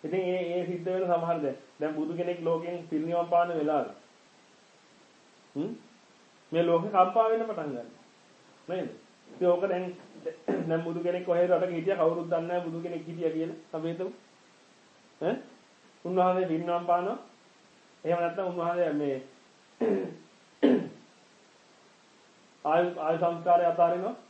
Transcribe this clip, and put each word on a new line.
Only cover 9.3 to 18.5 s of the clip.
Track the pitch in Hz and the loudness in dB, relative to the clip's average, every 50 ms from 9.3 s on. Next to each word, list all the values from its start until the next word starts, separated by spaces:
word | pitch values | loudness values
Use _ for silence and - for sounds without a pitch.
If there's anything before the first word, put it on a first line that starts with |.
| 107 - 180 180 | -6 2 4 4
ඕක | 175 175 190 | 4 4 2
දැන්, | 196 180 180 185 180 180 - - - - - - 160 - - - - 202 185 165 | 0 0 -2 -2 -6 -8 -12 -16 -20 -20 -10 -10 -10 -10 -8 -4 -2 -2 -2 0
දැන් | 165 165 165 165 | 0 0 0 0
බුදු | 165 165 170 | -2 -4 -2
කෙනෙක් | 165 175 175 180 180 | -2 -2 -2 -2 0
කොහේ | 185 170 170 175 | 0 4 4 4
රටක | 180 180 165 185 180 | 4 4 2 2 0
හිටියා | 175 165 - 190 196 - | -2 -2 0 0 0 4
කවුරුත් | 160 160 170 170 165 170 | 2 2 2 0 -2 -2
දන්නේ | 175 165 165 | -2 -2 -2
නැහැ | 170 175 180 175 | -2 -2 -2 -4
බුදු | 165 165 170 | -4 -6 -6
කෙනෙක් | 165 175 170 160 156 | -8 -6 -8 -8 -8
හිටියා | 165 165 160 165 160 156 | -10 -8 -2 -2 -2 -2
කියලා. | 160 160 175 - - - - | -2 -4 -4 -6 -12 -16 -10
අපි | - 160 156 165 | -10 -6 -6 -6
හිතමු. | 170 170 185 190 - - - - - - _ _ - _ _ _ _ _ _ _ _ _ _ _ _ _ | -6 -4 -6 -8 -8 -14 -20 -20 -20 -20 _ _ -20 _ _ _ _ _ _ _ _ _ _ _ _ _
ඈ? | 156 170 240 269 - - - - - _ _ _ _ - - _ _ | -4 -4 -4 -4 -8 -16 -20 -20 -20 _ _ _ _ -20 -20 _ _
උන්වහන්සේ | 170 180 185 180 185 180 185 185 | -2 2 4 4 4 4 2 2
පිරිනිවන් | 165 160 160 170 175 175 170 175 | 0 0 -2 0 0 -2 -2 2
පානවා. | 170 175 175 180 196 233 - - - - _ _ - _ _ _ - _ _ _ _ - _ - | 2 2 2 2 -2 -6 -6 -10 -20 -20 _ _ -20 _ _ _ -20 _ _ _ _ -20 _ -2
එහෙම | 156 175 175 | -2 0 2
නැත්නම් | 170 170 170 196 190 | 0 -2 -2 -2 -4
උන්වහන්සේ | 180 | -4